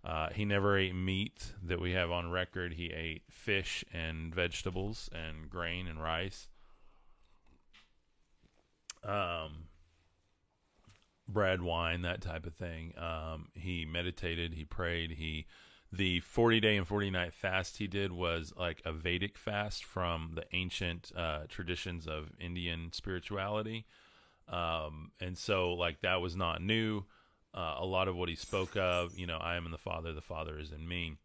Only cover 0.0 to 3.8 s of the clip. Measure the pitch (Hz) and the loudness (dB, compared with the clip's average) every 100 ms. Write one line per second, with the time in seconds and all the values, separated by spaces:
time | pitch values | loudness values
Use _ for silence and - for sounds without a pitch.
0 | 80 80 80 104 104 101 101 98 95 92 | -2 0 0 0 4 6 6 6 4 2
1 | 92 95 104 - - - 87 87 90 90 | 2 2 0 -4 -12 -8 -2 0 2 4
2 | 85 87 85 90 90 92 90 82 85 80 | 4 2 0 0 0 -2 -4 -4 -6 -4
3 | 80 80 - - - 98 92 - | -4 -6 -12 -8 2 2 2 -4